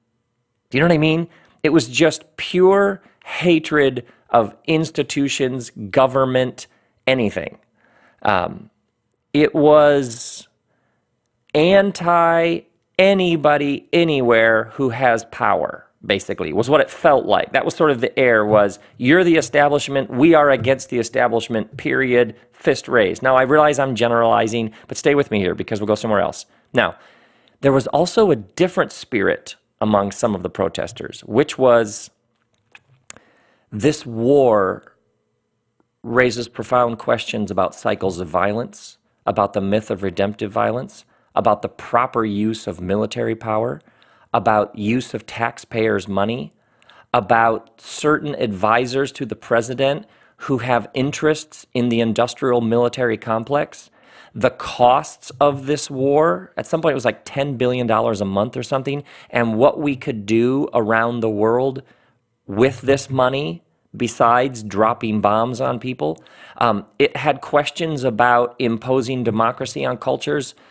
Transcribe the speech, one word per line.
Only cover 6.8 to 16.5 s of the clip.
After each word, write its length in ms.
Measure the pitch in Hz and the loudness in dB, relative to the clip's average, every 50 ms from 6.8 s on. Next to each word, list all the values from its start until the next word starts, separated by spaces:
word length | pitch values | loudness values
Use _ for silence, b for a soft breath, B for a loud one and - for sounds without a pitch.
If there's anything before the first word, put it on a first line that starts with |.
| _ _ _ _ - | _ _ _ _ 0
anything. 540 | - 131 131 113 98 - 92 80 - - - _ _ _ b b b b b b b b b b | 0 2 2 2 0 -2 -4 -8 -10 -12 -18 _ _ _ b b b b b b b b b b
Um, 480 | 107 101 92 87 87 87 - - - _ _ _ _ _ _ _ _ _ _ _ _ - | 0 0 2 0 -2 -6 -12 -18 -20 _ _ _ _ _ _ _ _ _ _ _ _ 0
it 200 | 143 151 - - | 2 2 2 2
was 920 | 165 147 151 151 151 147 147 143 139 135 120 117 117 - - - - - _ _ _ _ _ _ _ _ _ _ _ _ _ _ _ _ _ _ _ _ _ - | 4 6 6 8 8 6 6 4 2 0 -4 -8 -12 -14 -14 -16 -16 -18 _ _ _ _ _ _ _ _ _ _ _ _ _ _ _ _ _ _ _ _ _ 0
anti 1080 | 151 156 175 196 196 196 202 - - 170 175 175 170 170 170 170 165 170 170 170 170 - _ _ _ _ _ _ | 2 2 4 4 4 4 2 -2 -4 0 0 2 4 4 4 2 2 2 0 -2 -4 -8 _ _ _ _ _ _
anybody 920 | - 190 196 196 190 185 175 165 156 143 151 147 143 147 143 143 - - _ - | 2 4 4 4 4 2 2 0 2 2 2 2 2 0 -2 -4 -6 -4 _ 0
anywhere 800 | 175 170 165 151 135 127 120 117 113 113 113 113 110 110 113 - | 2 2 2 2 2 2 4 4 4 4 4 4 2 0 -2 -4
who 160 | - 139 127 | -4 -2 -2
has 360 | 117 123 135 123 117 113 110 | -2 0 2 2 2 0 -2
power, 600 | - - - 120 104 98 87 73 - - - - _ _ _ - | -8 -8 -2 0 0 0 0 -2 -4 -8 -10 -18 _ _ _ -4
basically, 480 | 98 101 98 - - 101 85 90 80 | -2 -2 -2 -2 -6 -8 -6 -6 -4